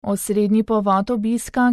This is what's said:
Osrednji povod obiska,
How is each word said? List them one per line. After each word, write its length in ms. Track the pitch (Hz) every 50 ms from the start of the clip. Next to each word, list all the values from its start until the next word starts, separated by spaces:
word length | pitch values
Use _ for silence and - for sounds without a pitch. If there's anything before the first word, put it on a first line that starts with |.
| -
Osrednji 600 | 214 202 196 - - 208 208 208 202 208 220 220
povod 480 | - 226 214 208 202 190 190 202 -
obiska, 600 | 247 226 208 220 233 233 - - - 254 247 247